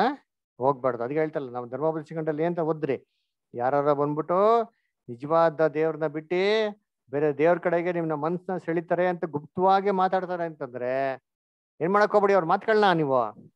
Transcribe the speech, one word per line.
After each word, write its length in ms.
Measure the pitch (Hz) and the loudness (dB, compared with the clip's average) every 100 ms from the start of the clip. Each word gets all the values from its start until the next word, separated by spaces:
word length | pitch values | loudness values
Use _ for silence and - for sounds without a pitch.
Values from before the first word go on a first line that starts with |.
| 226 285 _ _ _ - | 0 -2 _ _ _ -4
ಹೋಗ್ಬಾರ್ದು. 440 | 127 135 127 120 | -2 0 -2 -2
ಅದಕ್ಕೆ 160 | 120 147 | -4 -2
ಹೇಳ್ತಾರಲ್ಲ 320 | 156 151 131 | -2 -4 -8
ನಾವು 180 | 123 120 | -10 -8
ಧರ್ಮೋಪದೇಶ 440 | 131 156 156 147 165 | -4 -2 -4 -6 -8
ಖಂಡದಲ್ಲಿ 280 | 156 151 | -4 -2
ಏನ್ 160 | 165 175 | -2 -2
ಓದ್ರಿ, 380 | 160 160 147 120 _ _ _ _ _ | -2 -2 -4 -6 _ _ _ _ _
ಯಾರಾರ 400 | 120 123 143 143 | -4 0 2 2
ಬಂದ್ಬಿಟ್ಟು 720 | 143 147 151 156 180 208 233 220 _ _ _ - | 2 0 -2 -2 2 4 2 0 _ _ _ -18
ನಿಜವಾದ 580 | 120 147 165 165 151 156 | -12 -2 2 2 2 0
ದೇವ್ರನ್ನ 400 | 147 160 151 156 | 0 -2 -2 -4
ಬಿಟ್ಟು 320 | 151 156 180 196 220 214 208 _ _ _ | -6 -4 -2 0 0 -2 -6 _ _ _
ಬೇರೆ 260 | 139 151 135 | -2 0 2
ದೇವ್ರ 200 | 160 170 | 2 2
ಕಡೆಗೆ 340 | 180 170 170 | 0 0 -2
ನಿಮ್ನ 200 | 175 160 | -2 -2
ಮನ್ಸನ್ನ 440 | 147 151 175 - 180 | -4 -4 -4 -6 -8
ಸೆಳಿತಾರೆ 500 | - 165 165 175 180 | -4 -4 -2 0 0
ಅಂತ 180 | 175 175 | -2 -6
ಗುಪ್ತವಾಗಿ 680 | 143 151 - 190 196 196 | -8 -8 0 2 4 2
ಮಾತಾಡ್ತಾರೆ 540 | 196 185 190 180 180 165 | 2 2 0 -4 -6 -6
ಅಂತಂದ್ರೆ 460 | 156 139 123 123 131 135 127 _ _ _ _ _ - | -8 -10 -6 -4 -2 -2 -6 _ _ _ _ _ -6
ಏನ್ 120 | 165 | 0
ಮಾಡಕ್ 180 | 202 208 | 4 4
ಹೋಗ್ಬಿಡಿ, 220 | 208 202 | 4 4
ಅವ್ರ 120 | 196 165 | 4 2
ಮಾತುಗಳನ್ನ 460 | 196 208 220 202 | 0 2 4 4
ನೀವು 400 | 165 147 131 110 - - | 4 2 2 0 -6 -20